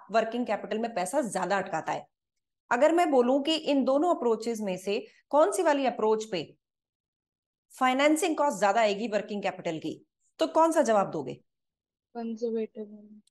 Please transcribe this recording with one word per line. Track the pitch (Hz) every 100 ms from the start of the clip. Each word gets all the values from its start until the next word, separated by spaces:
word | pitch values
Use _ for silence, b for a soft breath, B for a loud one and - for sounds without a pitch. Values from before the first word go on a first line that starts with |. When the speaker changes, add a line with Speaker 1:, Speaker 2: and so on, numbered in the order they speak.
| -
Speaker 1:
वर्किंग | 220 220 240 240
कैपिटल | 202 190 220
में | 226
पैसा | 180 180 285
ज्यादा | 233 185 180 196
अटकाता | 185 160 160
है। | 151 - _ _ _ _ _ -
अगर | 233 311
मैं | 339 339
बोलूं | 269 240 277
कि | 285
इन | 320 - 277
दोनों | 254 277 349
अप्रोचेस | 339 254 220 233 220
में | 208 180
से | 202 214 B B _
कौन | 285 349
सी | 392
वाली | 330 285 262
अप्रोच | 214 220 220
पे | 220 180 139 - _ _ _ _ _ _ _ _ _ _ _
फाइनेंसिंग | - 262 262 294 311 370 311
कॉस्ट | 285 202
ज्यादा | 202 214
आएगी | 220 196 226
वर्किंग | 202 196 208
कैपिटल | 190 175 170 160
की, | - - _ _ _ -
तो | 320
कौन | 311 330
सा | 320
जवाब | 226 214 170
दोगे? | 160 131 - _ _ _ _ _ _ _
Speaker 2:
कंजर्वेटिव | 233 226 220 233 226 220 220 208
में। | 208 208 - _